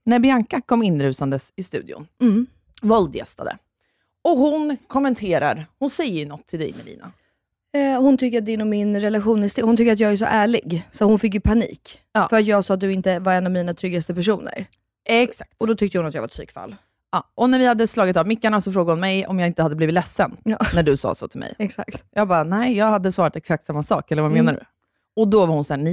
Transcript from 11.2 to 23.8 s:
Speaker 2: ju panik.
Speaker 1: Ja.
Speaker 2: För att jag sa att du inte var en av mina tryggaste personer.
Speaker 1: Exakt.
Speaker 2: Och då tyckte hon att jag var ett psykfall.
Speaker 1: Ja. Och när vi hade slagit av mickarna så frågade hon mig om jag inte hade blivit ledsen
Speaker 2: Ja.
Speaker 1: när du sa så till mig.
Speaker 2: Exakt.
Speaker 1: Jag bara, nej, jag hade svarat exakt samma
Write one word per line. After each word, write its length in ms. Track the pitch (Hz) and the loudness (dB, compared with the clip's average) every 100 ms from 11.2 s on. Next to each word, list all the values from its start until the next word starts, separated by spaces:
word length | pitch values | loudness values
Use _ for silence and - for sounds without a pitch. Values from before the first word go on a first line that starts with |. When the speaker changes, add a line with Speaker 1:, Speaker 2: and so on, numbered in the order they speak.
| 226 | 2
Speaker 2:
ju 60 | 196 | 0
panik. 640 | 202 226 185 - - - _ | 2 2 0 -8 -20 -20 _
Speaker 1:
Ja. 140 | 214 180 | -2 2
Speaker 2:
För 80 | 220 | 2
att 80 | 214 | 4
jag 180 | 202 | 2
sa 100 | 190 | 2
att 60 | 185 | -2
du 140 | 196 | 0
inte 260 | 190 190 175 | -2 -2 0
var 140 | 190 | 0
en 120 | 180 180 | 0 0
av 60 | |
mina 220 | 180 175 | -2 -4
tryggaste 400 | 170 185 175 160 175 | -6 -4 -4 -4 -2
personer. 500 | 185 185 - - 190 _ _ _ - | -2 -2 -4 -12 -16 _ _ _ 0
Speaker 1:
Exakt. 440 | 233 247 - - - | 0 0 -4 -18 -6
Speaker 2:
Och 100 | 226 | -2
då 80 | 220 | 0
tyckte 220 | 202 180 | 0 -2
hon 60 | 160 | -4
att 60 | |
jag 80 | 139 | -6
var 40 | 113 | -10
ett 40 | |
psykfall. 420 | - - - 95 196 _ _ - | -12 -16 -18 -18 -20 _ _ -8
Speaker 1:
Ja. 200 | 180 - - | -8 -6 0
Och 140 | 247 | 2
när 100 | 262 | 4
vi 60 | 247 | 4
hade 220 | 226 220 | 4 0
slagit 300 | 233 185 175 | 2 2 2
av 100 | 185 | 0
mickarna 340 | 220 220 214 | 0 0 0
så 100 | 190 | 0
frågade 200 | 190 170 | 0 0
hon 80 | 165 | 0
mig 280 | 190 190 185 | 0 -2 -2
om 120 | 185 | 0
jag 80 | 175 | 0
inte 160 | 170 | 2
hade 120 | 160 156 | 0 2
blivit 180 | 156 | 0
ledsen 440 | 175 - - 175 - | 0 -2 -2 -2 -2
Speaker 2:
Ja. 140 | 220 220 - | -4 -2 0
Speaker 1:
när 100 | 170 | 2
du 140 | 151 139 | 2 2
sa 180 | 104 80 | 0 -6
så 120 | - | -8
till 120 | - | -12
mig. 160 | - - | -14 -6
Speaker 2:
Exakt. 440 | 202 - - - _ | -8 -6 -12 -14 _
Speaker 1:
Jag 160 | 202 202 | -2 0
bara, 160 | 170 | 0
nej, 340 | 160 202 247 202 | 0 -2 0 2
jag 80 | 220 | 2
hade 260 | 208 185 | 2 0
svarat 240 | 190 165 165 | 0 0 -2
exakt 300 | - 160 - | -4 -4 -2
samma 180 | 147 | -6